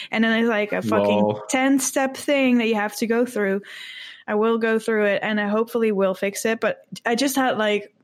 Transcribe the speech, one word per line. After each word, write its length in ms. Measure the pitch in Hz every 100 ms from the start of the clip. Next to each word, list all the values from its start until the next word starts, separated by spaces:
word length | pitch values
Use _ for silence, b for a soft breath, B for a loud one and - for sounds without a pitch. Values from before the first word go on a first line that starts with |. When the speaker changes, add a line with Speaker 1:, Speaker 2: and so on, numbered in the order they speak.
| B
Speaker 1:
And 140 | 220
then 80 | 226
there's, 160 | 226 233
like, 240 | 208 208
a 80 | -
fucking 400 | - 214 104 147
Speaker 2:
Lol. 220 | 208 104 -
Speaker 1:
ten-step 680 | 262 269 277 - 294 269 269
thing 420 | - 277 262 247
that 80 | 220
you 80 | 214
have 200 | 214 -
to 100 | 226
go 200 | 226 247
through. 340 | 214 196 196 196 B B B B B -
I 80 | 214
will 200 | 220 226
go 200 | 226 220
through 260 | 220 214 208
it, 140 | 196
and 160 | 208 214
I 80 | 208
hopefully 440 | 214 226 240 226
will 220 | 196 190
fix 300 | 185 202 202 226
it. 140 | 226
But 260 | 214 - - -
I 100 | -
just 220 | 240 277 269
had, 220 | 254 214
like, 360 | 214 208 202 _